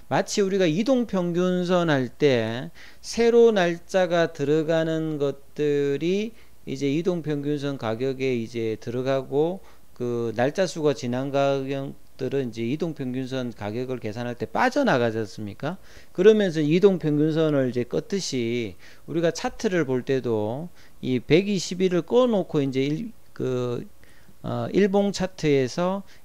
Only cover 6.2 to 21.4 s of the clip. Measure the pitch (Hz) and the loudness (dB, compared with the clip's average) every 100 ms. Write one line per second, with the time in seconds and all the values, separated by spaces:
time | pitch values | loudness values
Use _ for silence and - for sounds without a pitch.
6.2 | 220 - - - - 135 139 151 175 175 | -2 -8 -18 -16 -10 -2 0 2 0 -2
7.2 | 151 143 139 147 143 135 110 113 135 131 | -2 -2 -2 -2 -4 -4 -4 -2 -2 -2
8.2 | 131 123 113 117 113 107 - 123 131 135 | 0 0 -2 -4 -4 -4 -4 -4 0 -2
9.2 | 131 139 165 190 - - - - 120 120 | 0 0 0 -2 -12 -18 -18 -8 -4 -2
10.2 | 117 110 135 151 180 170 151 135 123 123 | -2 0 0 2 -2 0 0 0 -2 -2
11.2 | 139 139 139 139 135 139 139 - - - | -2 0 2 0 -2 -6 -6 -12 -16 -8
12.2 | 127 139 123 113 117 151 170 151 127 127 | -2 -2 -2 -4 -2 -2 -4 -4 -6 -6
13.2 | 127 131 123 107 104 113 127 127 110 107 | -4 -4 -6 -6 -6 -4 -4 -4 -6 -6
14.2 | 120 117 107 - 247 285 247 139 117 110 | -6 -6 -4 2 2 2 2 4 2 0
15.2 | 107 - 104 104 143 190 - - - - | -6 -8 -10 -6 -8 -8 -14 -20 -10 6
16.2 | 196 214 196 156 147 175 202 185 156 147 | 6 8 4 2 4 6 6 4 2 2
17.2 | 156 156 156 143 127 120 117 - - 196 | 2 2 2 2 2 0 -2 -4 -2 -4
18.2 | - 131 113 120 107 - - - - 151 | -2 -2 -2 -2 -4 -8 -16 -16 -6 0
19.2 | 165 160 - - 220 180 135 127 120 135 | 0 0 -6 -4 0 0 2 0 0 -2
20.2 | 123 110 104 127 175 - - - 127 127 | 0 0 -2 -4 -8 -14 -18 -8 -2 -2
21.2 | - 156 | 4 4